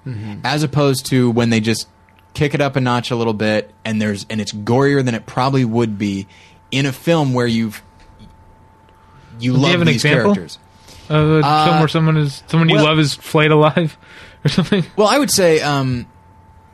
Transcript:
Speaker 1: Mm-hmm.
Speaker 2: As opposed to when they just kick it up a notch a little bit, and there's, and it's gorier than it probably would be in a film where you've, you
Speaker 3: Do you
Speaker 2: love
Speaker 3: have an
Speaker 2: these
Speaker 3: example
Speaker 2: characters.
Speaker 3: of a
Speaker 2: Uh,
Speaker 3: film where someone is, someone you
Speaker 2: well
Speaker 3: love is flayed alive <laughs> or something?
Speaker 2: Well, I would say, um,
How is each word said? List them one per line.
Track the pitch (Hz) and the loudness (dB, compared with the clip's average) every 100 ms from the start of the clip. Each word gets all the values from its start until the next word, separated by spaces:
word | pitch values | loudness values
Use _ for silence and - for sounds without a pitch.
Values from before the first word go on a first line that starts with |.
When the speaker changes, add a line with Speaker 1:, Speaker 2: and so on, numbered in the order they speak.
| 135 | -14
Speaker 1:
Mm-hmm. | 110 107 104 | -12 -12 -8
Speaker 2:
As | 123 147 | -4 -2
opposed | 151 143 143 131 - | -2 0 0 0 -2
to | 131 123 | 0 2
when | 117 117 | 2 2
they | 113 | 0
just | 110 110 - _ _ _ _ | 0 -4 -6 _ _ _ _
kick | - 147 143 | -4 -4 0
it | |
up | 143 131 | -2 0
a | |
notch | 127 120 - | -2 -2 -2
a | 117 | -2
little | 113 107 | -2 -2
bit, | 107 107 - _ 113 | -2 -2 -4 _ -6
and | 107 | -4
there's, | 107 101 - | -2 -4 -8
and | 110 | -8
it's | 101 | -8
gorier | 104 104 123 139 143 127 | -8 -2 0 2 0 -2
than | 113 | -6
it | - | -8
probably | - 131 135 | -4 -2 0
would | 120 117 117 104 | 0 -2 -2 -4
be | 104 98 101 - - - _ | -4 -6 -10 -20 -20 -20 _
in | 131 143 | -4 -4
a | |
film | 127 170 165 139 123 | -4 -2 0 0 0
where | 120 | 0
you've, | 113 113 - - - - - - - - - - _ _ _ - - - 117 | 0 -4 -8 -20 -20 -20 -20 -20 -20 -20 -20 -20 _ _ _ -20 -20 -20 -6
you | |
Speaker 3:
Do | 123 | 0
you | |
Speaker 2:
love | 131 160 | 2 2
Speaker 3:
have | 175 | 2
an | 165 | 2
Speaker 2:
these | 143 | 2
Speaker 3:
example | 147 143 104 | 2 2 2
Speaker 2:
characters. | 95 80 - - - - - - | 0 -4 -16 -20 -20 -20 -20 -4
Speaker 3:
of | 156 151 | 0 2
a | 156 143 | 2 2
Speaker 2:
Uh, | 151 156 | 2 4
Speaker 3:
film | 160 | 4
where | 156 | 2
someone | 165 160 156 | 2 2 0
is, | 143 - - | -2 -6 -2
someone | 160 160 | 0 2
you | 156 | 4
Speaker 2:
well | 151 | 4
Speaker 3:
love | 156 | 2
is | 147 | 0
flayed | - - 156 151 | -2 -2 0 4
alive | 151 151 165 160 - - - | 4 4 2 -4 -6 -20 -20
<laughs> | - - | -20 -6
or | 147 | -2
something? | - 165 202 156 - | -2 0 -2 -2 0
Speaker 2:
Well, | 208 | 2
I | 269 | 2
would | 233 | 0
say, | - 175 156 | 2 2 2
um, | 147 143 131 123 - - - - - - _ | 0 -2 -2 -4 -8 -20 -20 -20 -20 -20 _